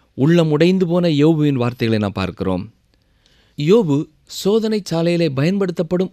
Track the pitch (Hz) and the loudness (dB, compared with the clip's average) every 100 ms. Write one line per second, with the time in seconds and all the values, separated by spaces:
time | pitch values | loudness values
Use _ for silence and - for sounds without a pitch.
0 | _ - 143 170 160 147 170 185 175 175 | _ -2 2 2 2 2 2 2 0 0
1 | 175 143 156 156 147 135 120 123 113 110 | 0 2 4 4 0 0 -2 -2 -2 0
2 | 101 98 90 82 95 92 107 _ _ _ | -2 -4 -6 -6 -4 -4 -6 _ _ _
3 | _ _ _ _ _ - 147 226 170 143 | _ _ _ _ _ -4 2 2 2 0
4 | 156 _ - - 190 220 214 214 - 165 | -4 _ -18 -6 -2 0 0 -4 -4 -2
5 | 170 170 165 135 160 202 190 180 160 180 | 0 0 0 0 -2 0 -2 -4 -4 -2
6 | 185 | -4